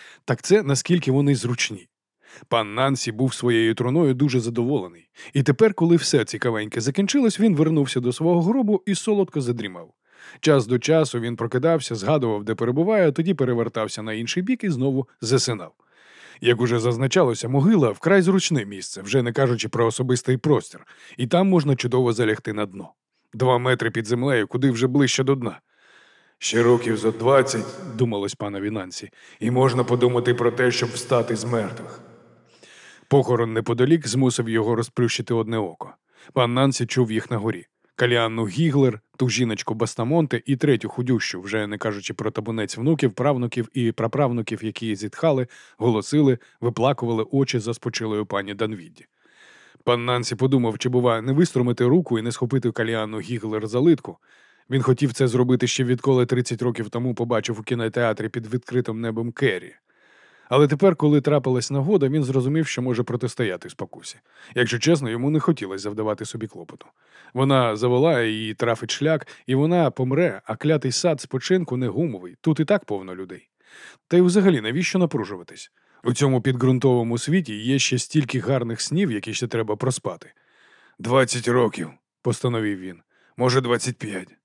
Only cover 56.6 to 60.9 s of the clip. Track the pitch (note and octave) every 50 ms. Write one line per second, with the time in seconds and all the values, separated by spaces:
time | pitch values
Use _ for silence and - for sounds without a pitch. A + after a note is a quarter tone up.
56.6 | B2 B2 A2+ A#2 A2 G#2+ - A#2 B2 B2+ A#2 - A#2+ A#2 A#2+ G#2+ - - A2+ A2
57.6 | A2 - B2+ A#2+ A#2 A2 - B2 A#2+ A2+ G#2+ - A2 G#2+ - A#2+ A2 G#2+ A#2+ B2
58.6 | - - B2 B2+ A#2 - A2+ A2+ A#2 A#2 A2 A2+ A#2 A#2 A2+ - C#3 A#2+ F#2+ F2+
59.6 | - - - _ _ _ _ _ _ _ _ _ _ _ _ _ _ - B2 C#3
60.6 | D3+ C3+ D3+ C#3+ G3 G3